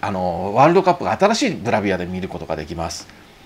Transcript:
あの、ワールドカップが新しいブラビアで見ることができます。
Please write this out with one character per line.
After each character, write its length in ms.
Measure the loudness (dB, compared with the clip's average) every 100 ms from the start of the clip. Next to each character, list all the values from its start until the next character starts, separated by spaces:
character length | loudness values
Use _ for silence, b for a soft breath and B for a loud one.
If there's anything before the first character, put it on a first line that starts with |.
あ 100 | -6
の、 420 | -2 -2 -2 -2 4
ワ 100 | 6
ー 40 |
ル 40 |
ド 100 | 6
カ 80 | 4
ッ 20 | 2
プ 100 | 0
が 100 | 2
新 200 | 2 2
し 120 | 0
い 20 |
ブ 180 | -2 -2
ラ 100 | 0
ビ 140 | 0
ア 40 | -2
で 80 | -2
見 120 | -6
る 80 | -8
こ 120 | -8
と 80 | -6
が 80 | -6
で 100 | -6
き 100 | -6
ま 140 | -6
す。 180 | -6 -14 B B B